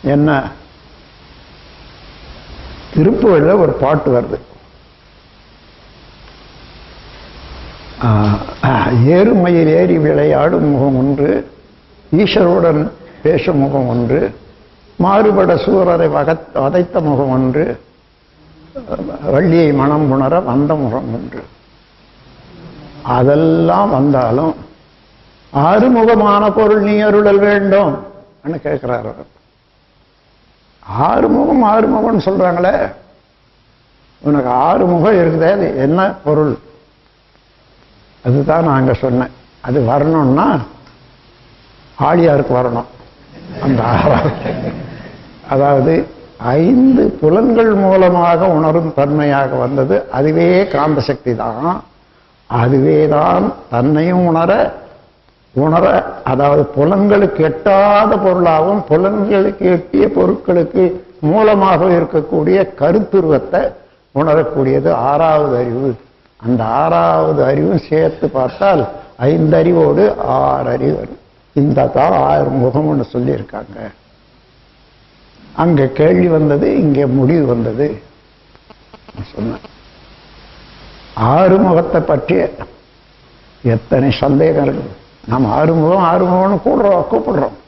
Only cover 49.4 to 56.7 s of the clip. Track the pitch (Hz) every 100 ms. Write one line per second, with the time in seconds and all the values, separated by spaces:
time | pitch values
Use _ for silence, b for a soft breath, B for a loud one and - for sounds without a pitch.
49.4 | 135 127 123 139 135 - - 127 147 160
50.4 | 170 180 196 143 151 147 120 127 - 113
51.4 | 117 110 156 185 - _ b b b b
52.4 | _ 120 120 135 143 151 151 147 156 180
53.4 | 208 - - 120 131 151 170 180 180 160
54.4 | 170 202 - - - - _ _ _ _
55.4 | _ 127 151 165 190 - - - - 131
56.4 | 143 147 143